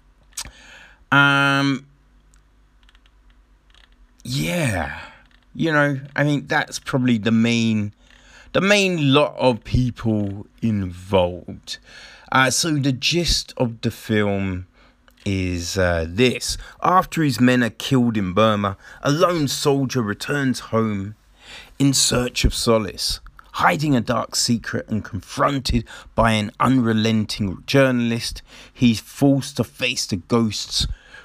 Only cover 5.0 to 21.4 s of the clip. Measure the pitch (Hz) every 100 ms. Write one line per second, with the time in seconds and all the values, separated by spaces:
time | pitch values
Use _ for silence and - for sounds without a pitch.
5 | - - _ _ _ - 160 151 143 135
6 | 135 - 147 143 - 151 - - - 135
7 | 123 117 107 113 117 117 113 107 104 -
8 | _ - - - - - 190 208 190 175
9 | 143 139 147 - 127 110 - 120 123 -
10 | 117 107 101 98 - - 113 104 95 87
11 | 92 95 90 90 - - - - - -
12 | - - - 131 131 - 175 151 135 123
13 | - 170 160 - - - 123 113 113 -
14 | - 107 104 98 98 92 92 _ _ _
15 | _ _ 104 95 90 87 85 95 90 85
16 | 82 90 127 - - - - - - 185
17 | - - 151 127 123 127 117 - - 135
18 | 120 107 92 92 110 104 104 101 - -
19 | - 147 180 175 139 - 147 139 131 131
20 | 104 104 - 147 135 117 - 113 113 101
21 | 98 107 _ _